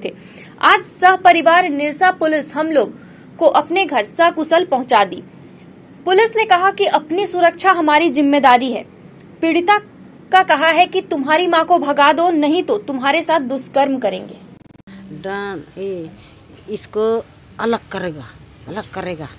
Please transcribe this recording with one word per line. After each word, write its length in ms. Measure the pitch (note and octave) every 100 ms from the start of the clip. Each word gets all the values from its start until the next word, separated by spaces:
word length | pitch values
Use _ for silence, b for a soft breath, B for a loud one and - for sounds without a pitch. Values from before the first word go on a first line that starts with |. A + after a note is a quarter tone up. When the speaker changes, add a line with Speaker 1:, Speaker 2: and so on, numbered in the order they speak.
Speaker 1:
थे। 100 | F#3 - B B B B
आज 220 | D#4 G#4
सह 340 | - - F4+ F#4
परिवार 520 | F#4 F4 E4 E4+ F#4
निरसा 420 | C#4+ D4 D4 F#4
पुलिस 440 | F4+ D#4+ D#4 -
हम 160 | C#4 D#4+
लोग 240 | D4+ G3+ B B B B -
को 80 | D#4+
अपने 380 | C#4 D4+ F4+
घर 200 | F4+ B3+
सकुशल 600 | G#3 - E4+ E4+ D#4 E4
पहुंचा 400 | F4+ B3+ B3+ A#3
दी। 180 | G3 F3 - - B B B - - -
पुलिस 320 | - F#4+ A4+ A4
ने 80 |
कहा 260 | A4 F4+ F#4+
कि 140 | G4
अपनी 420 | G4 D4+ D4+ E4+ G4
सुरक्षा 460 | F4+ E4+ E4+ F#4
हमारी 380 | F4 D4+ D4+ E4+
जिम्मेदारी 640 | C4 C#4 C#4+ C4+ B3 C4
है। 140 | A3+ - - - - - -
पीड़िता 400 | E4 E4 F4 G#4 G#4 - - - -
का 100 | F#4
कहा 240 | F#4 D4 D#4+
है 200 | E4 F4+
कि 140 | F#4
तुम्हारी 460 | - D#4+ C4+ D#4 F4+
मां 180 | E4
को 140 | E4 F4
भगा 340 | C#4+ D4 C#4+
दो, 180 | D#4 F4
नहीं 320 | D#4+ D4 E4
तो 160 | E4 G#3
तुम्हारे 440 | - C4+ C4+ D#4+
साथ 180 | D#4+ D#4+
दुष्कर्म 580 | B3 C4+ C4 C#4 C4+ C4
करेंगे। 360 | G#3 F#3 G3+ - - - - - -
Speaker 2:
डन-, 840 | - - D3+ F#3+ G3 G3+ F3+ D3 -
ए, 320 | G3 F3+ D#3+ - b b - - -
इसको 540 | G#3+ - G#3+ A3 A3+ - - - -
अलग 180 | A3+ A3+ -
करेगा, 320 | F#3+ F3+ D3+ A#2 - - - -
अलग 220 | F#3+ -
करेगा। 380 | F#3 F3+ D#3+ D3